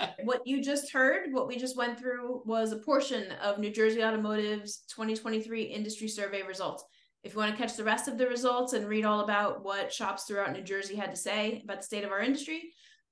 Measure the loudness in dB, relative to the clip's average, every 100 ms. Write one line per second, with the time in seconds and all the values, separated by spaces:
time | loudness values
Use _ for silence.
0 | -6 -2 0 0 2 0 2 0 0 4
1 | 6 4 2 0 0 -2 -4 0 -2 -2
2 | -4 -4 -4 -4 -2 0 0 0 2 2
3 | 2 0 -4 -2 -2 0 0 4 4 4
4 | 2 2 2 2 0 -2 -4 -10 -12 -6
5 | -2 -2 -2 -2 -2 -4 -4 -4 -6 -4
6 | -6 -4 -4 -4 -4 -4 -4 -6 -12 _
7 | _ _ -8 0 0 0 -2 0 2 2
8 | 2 2 2 4 4 4 2 0 2 2
9 | 4 4 4 4 2 0 -2 -2 -2 -2
10 | -2 -4 -2 -2 0 -2 -4 -4 -4 -4
11 | -4 -4 -2 0 0 -2 -6 -8 -6 -4
12 | -2 0 2 0 -2 -6 -8 -16 -20 -20
13 | _